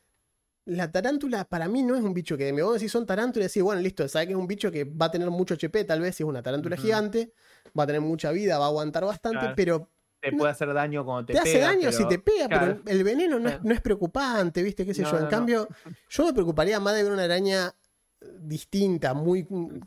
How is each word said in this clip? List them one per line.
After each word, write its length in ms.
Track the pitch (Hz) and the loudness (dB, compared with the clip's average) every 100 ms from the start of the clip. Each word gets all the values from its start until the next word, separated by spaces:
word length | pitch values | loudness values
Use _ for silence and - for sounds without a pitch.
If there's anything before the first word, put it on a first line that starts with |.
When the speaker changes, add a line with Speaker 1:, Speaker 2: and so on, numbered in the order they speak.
| _ _ _ _ _ _ - | _ _ _ _ _ _ -6
Speaker 1:
la 240 | 175 170 | -4 -2
tarántula 540 | 180 233 294 285 226 | 0 0 -2 -2 -4
para 240 | 190 175 165 | -4 -4 -2
mí 140 | 247 | 0
no 120 | 247 | 2
es 80 | 254 | 2
un 100 | 214 | 0
bicho 220 | 180 165 147 | -2 -4 -2
que, 160 | 139 | 0
me 100 | 143 | 0
vos 120 | 180 | 2
decís, 160 | 233 208 | 0 0
"Son 160 | 233 226 | -2 -2
tarántulas", 500 | 190 247 233 185 208 | 0 0 0 0 2
y 40 | |
bueno, 200 | 185 196 | 2 2
listo, 260 | 185 185 139 | -2 -2 -2
sabés 180 | 156 175 | 0 0
que 40 | |
es 60 | 190 | -2
un 80 | 180 | -4
bicho 220 | 202 208 | -2 -4
que 120 | 160 | -2
va 220 | 139 160 165 | -4 0 0
a 40 | |
tener 200 | 160 175 | 0 -2
mucho 240 | 175 185 | 0 0
H 140 | 170 160 | -2 -2
P, 160 | 214 | -2
tal 160 | 208 160 | 0 0
vez, 160 | 175 180 | 0 -2
si 60 | |
es 60 | 156 | -4
una 140 | 131 | -4
tarántula 320 | 127 139 165 | -4 -4 -4
Speaker 2:
Ujú. 80 | 170 | -4
Speaker 1:
gigante, 500 | 220 220 214 226 233 _ _ - - 151 | 0 0 0 -2 -4 _ _ -20 -8 -2
va 60 | |
a 20 | 147 | 0
tener 140 | 151 | 2
mucha 320 | 151 160 151 | 0 -2 -2
vida, 260 | 170 208 151 | 0 2 2
va 60 | |
a 40 | 143 | 2
aguantar 360 | 151 151 160 | 2 0 -2
bastante, 340 | 190 196 226 220 | -2 -2 -4 -2
Speaker 2:
Claro. 140 | 131 135 | -2 0
Speaker 1:
pero 340 | 175 160 160 _ _ - | 2 0 -2 _ _ -8
Speaker 2:
Te 120 | 139 | -4
Speaker 1:
no 60 | 147 | 2
Speaker 2:
puede 120 | 147 | 0
hacer 200 | 143 143 | 0 -2
daño 320 | 143 147 147 | 0 0 -2
cuando 220 | 131 123 120 | -4 -4 0
te 80 | |
Speaker 1:
te 40 | 277 | 0
hace 140 | 339 160 | 4 4
Speaker 2:
pega, 80 | 302 | 4
Speaker 1:
daño 120 | 381 | 4
Speaker 2:
pero 100 | 294 | 2
Speaker 1:
si 160 | - 185 | 2 2
te 100 | 180 | 2
pega, 300 | - 427 262 | 2 2 4
Speaker 2:
claro. 340 | 156 139 - | 2 2 0
Speaker 1:
pero 0 | 208 | 0
el 180 | 190 | 2
veneno 340 | 196 262 359 254 | 2 2 2 2
no 100 | 233 | 0
es, 60 | - | -2
Speaker 2:
Claro. 80 | 214 | 0
Speaker 1:
no 60 | |
es 60 | 240 | 0
preocupante, 840 | 240 196 175 262 269 226 175 170 | 2 0 0 -2 0 0 0 0
¿viste? 220 | 196 196 190 | -4 -4 -4
¿Qué 80 | |
sé 80 | 196 | -2
Speaker 2:
No, 60 | 151 | 0
Speaker 1:
yo? 60 | 160 | 0
En 60 | |
Speaker 2:
no, 60 | 156 | 2
no. 0 | |
Speaker 1:
cambio, 380 | 214 240 233 214 - 160 - - | 0 2 0 -2 -10 -18 -20 -10
yo 160 | - | 0
me 80 | 330 | 2
preocuparía 480 | 254 170 156 165 214 | 2 0 2 2 2
más 140 | 196 214 | 2 2
de 60 | |
ver 80 | 202 | 2
una 120 | 196 | 0
araña 500 | 175 180 196 190 185 - _ _ _ _ - 190 | 0 2 2 0 -2 -6 _ _ _ _ -20 -16
distinta, 760 | 156 156 - 196 196 170 147 | -10 -10 -4 0 2 2 0
muy, 280 | 135 160 185 | 0 0 0
Speaker 2:
Sí. 380 | 170 185 170 - | -2 -6 -6 -10